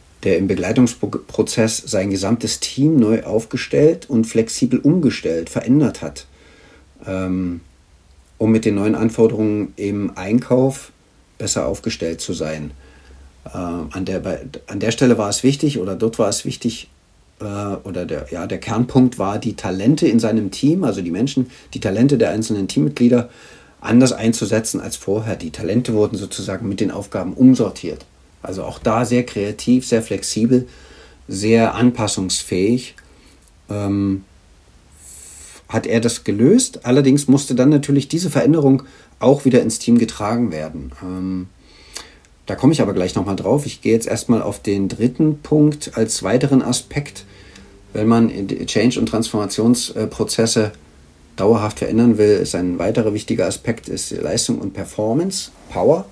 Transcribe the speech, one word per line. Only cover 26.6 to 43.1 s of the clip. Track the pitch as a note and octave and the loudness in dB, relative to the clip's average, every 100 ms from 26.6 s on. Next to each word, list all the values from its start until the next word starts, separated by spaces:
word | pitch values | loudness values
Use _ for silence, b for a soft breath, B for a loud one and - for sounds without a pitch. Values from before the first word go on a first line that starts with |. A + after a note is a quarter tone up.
| A2 | -6
mit | G2+ | -4
den | G#2 | -4
Aufgaben | F#2+ - G2+ F#2 | -4 -8 -6 -6
umsortiert. | - B2+ B2 G2+ - D#2+ - - _ _ _ | 4 6 6 2 -4 -10 -12 -16 _ _ _
Also | - F#2 | -12 -10
auch | - - | -10 -6
da | A#2+ A2 | -2 -2
sehr | A#2+ B2 | 0 0
kreativ, | A#2+ G#2+ G2+ G2+ - B2+ - | 0 -4 -4 -4 0 0 2
sehr | A2+ | -2
flexibel, | A2+ G2 - A2 A#2 B2+ B2+ B B B B B - | -2 -6 -4 -2 2 2 0 B B B B B -12
sehr | F#2+ G#2+ A#2 A2+ | -4 2 4 4
anpassungsfähig, | G#2+ B2 A#2+ G#2 - F#2 - - F#2 G2+ B2 - - b b b b b _ - | 4 2 2 -4 -2 -4 -4 -4 0 2 0 -4 -20 b b b b b _ -10
ähm, | G#2 G2+ G2+ G2 F#2+ - _ _ _ _ _ _ _ - B B B B B - | -6 -2 0 0 -2 -6 _ _ _ _ _ _ _ -20 B B B B B -6
hat | A2+ - | -6 0
er | A2+ | 0
das | A2+ - | 0 -4
gelöst. | - G2+ C3+ A#3+ - - | -4 4 6 6 4 -6
Allerdings | B2 C3+ C#3 C#3+ - | 0 4 6 4 4
musste | C#3+ - | 2 2
dann | B2 C3 | 2 4
natürlich | D3 C#3+ C#3 - | 4 2 0 0
diese | E3 F3 | -4 -2
Veränderung | C#3+ C3+ D#3+ C#3 C3 B B B - | 2 4 4 4 4 B B B 0
auch | B2 C#3 | 4 4
wieder | C3 A#2+ | 4 4
ins | G#2+ - | 2 -2
Team | - A#2+ | 2 4
getragen | A2+ - G#2 A#2+ A2+ | 2 -2 -4 -2 -2
werden. | D#2 D#2 D2+ C2+ - | -4 -8 -10 -14 -14
Ähm, | F#2 F#2 F#2 F#2 F#2 _ B B B B B B B _ - | -12 -8 -6 -6 -8 _ B B B B B B B _ -10
da | |
komme | G2 C3 | 2 2
ich | D#3 | 4
aber | G2+ | 0
gleich | F#2+ F2+ | 0 -2